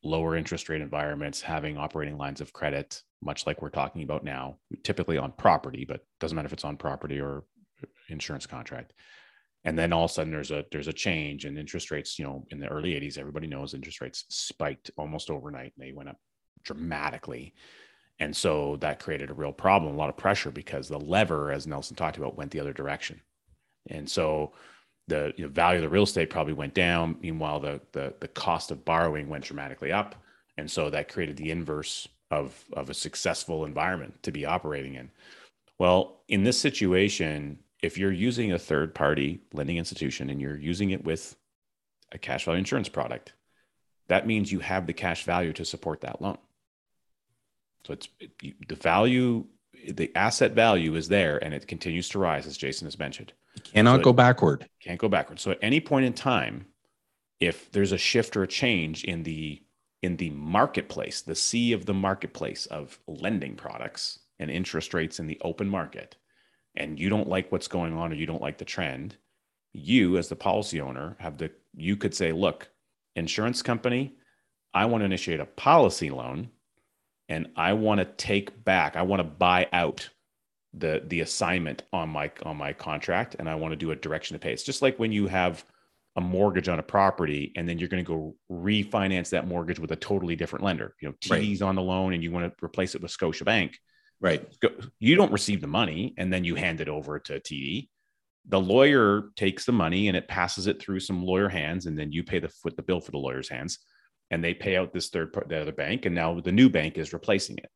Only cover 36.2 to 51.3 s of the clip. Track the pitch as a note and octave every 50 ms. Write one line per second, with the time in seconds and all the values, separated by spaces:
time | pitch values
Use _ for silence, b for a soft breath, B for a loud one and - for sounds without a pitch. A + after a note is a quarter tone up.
36.2 | _ _ - G2+ F#2+ A#2+ B2 - - - - - A2+ F#2 F2+ F2+ G2+ G#2 - -
37.2 | F2+ D#2 D2+ D2 D2 C#2+ D2 - _ _ _ _ - E2+ - F2 G2 G2 F#2+ E2+
38.2 | G2+ B2 A#2+ A#2+ A#2 G#2 F2+ E2 - - D#2 D2 D#2 D#2+ - - D2 C#2+ D2+ C#2+
39.2 | C#2 C#2+ E2 - - _ - D2+ C#2+ C2+ F2 E2+ E2 - - - D#2+ C2+ C2 -
40.2 | C#2 C2+ C#2 C#2 C#2 C#2 D2 D2 C#2+ D#2 F2 F2+ G#2 G2 F#2 - - D#2+ D#2+ D#2+
41.2 | - - - _ _ _ _ _ _ _ _ _ _ _ _ _ _ _ - -
42.2 | - - - - - - E2 F2+ F#2+ - D3 C3+ G2+ - - - B1+ A#1 A#1 -
43.2 | - - _ _ _ _ _ _ _ _ _ _ _ _ _ _ _ _ F2 -
44.2 | - A2+ A2+ G#2+ G2+ G2 G2 F#2 D#2+ - F#2+ F#2+ F2+ E2 E2+ - - F2+ E2+ -
45.2 | - - F2 F2+ F2+ E2 D#2+ - E2+ - - - - E2+ D#2 C#2+ - B1+ - -
46.2 | - G2+ - - _ _ _ _ _ _ _ _ _ _ _ _ _ _ _ _
47.2 | _ _ _ _ _ _ _ _ _ _ _ _ _ - C#3+ C3+ - - _ _
48.2 | - - _ _ - - - _ - - D#2+ - - E2 E2 F#2+ G#2+ B2 B2+ B2+
49.2 | B2+ B2 A#2+ A2+ - - _ _ _ _ _ - - - - - E2 - - F#2
50.2 | G2 A2+ - - C3+ A2 - A2+ A2+ A#2 G#2+ F2+ E2 D#2+ D#2 E2 D#2 D#2+ F#2+ G2+
51.2 | F#2 D#2